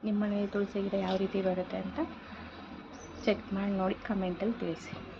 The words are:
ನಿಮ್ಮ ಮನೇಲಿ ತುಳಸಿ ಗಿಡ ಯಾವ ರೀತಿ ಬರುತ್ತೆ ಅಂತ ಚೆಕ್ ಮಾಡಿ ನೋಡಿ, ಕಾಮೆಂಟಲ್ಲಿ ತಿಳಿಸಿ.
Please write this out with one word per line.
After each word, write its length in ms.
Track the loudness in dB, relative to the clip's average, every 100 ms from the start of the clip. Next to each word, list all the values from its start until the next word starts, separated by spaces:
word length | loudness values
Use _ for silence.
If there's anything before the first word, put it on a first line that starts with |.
ನಿಮ್ಮ 200 | 2 2
ಮನೇಲಿ 240 | 4 2 2
ತುಳಸಿ 340 | 2 2 0
ಗಿಡ 120 | 2
ಯಾವ 220 | 2 2 2
ರೀತಿ 260 | 2 2
ಬರುತ್ತೆ 360 | 2 2 0 -2
ಅಂತ 220 | -2 -2 -2 -4 -12 -12 -12 -12 -12 -12 -12 -12 -12 -2 2
ಚೆಕ್ 280 | 2 2
ಮಾಡಿ 180 | 0 2
ನೋಡಿ, 240 | 4 2 2
ಕಾಮೆಂಟಲ್ಲಿ 580 | 0 2 2 2 0
ತಿಳಿಸಿ. 640 | 0 -2 -2 -6 -8 -10